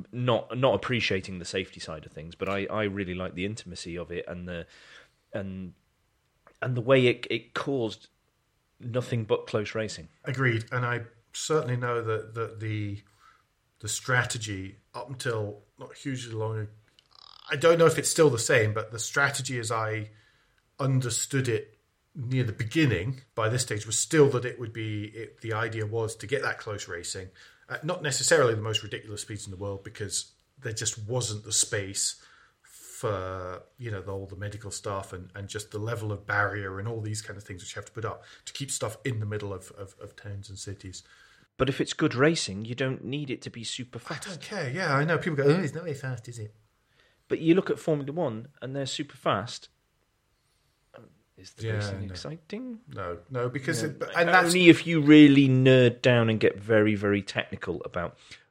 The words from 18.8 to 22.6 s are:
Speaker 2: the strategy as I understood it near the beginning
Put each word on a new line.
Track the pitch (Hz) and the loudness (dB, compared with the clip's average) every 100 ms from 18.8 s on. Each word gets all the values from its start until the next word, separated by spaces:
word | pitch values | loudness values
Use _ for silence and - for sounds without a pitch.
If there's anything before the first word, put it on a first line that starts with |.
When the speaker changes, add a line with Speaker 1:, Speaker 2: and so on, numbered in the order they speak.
| - | -6
Speaker 2:
the | 117 | -8
strategy | - 143 135 131 131 123 | -2 2 2 0 -4 -4
as | 113 | -2
I | 113 110 110 107 - _ _ _ _ _ - | -2 -2 -4 -6 -14 _ _ _ _ _ -4
understood | 135 131 123 113 - 135 123 | 2 2 0 -4 -2 -2 0
it | 107 - _ _ _ _ | -2 -4 _ _ _ _
near | 170 120 131 | -10 -2 0
the | 113 | 0
beginning | - | -2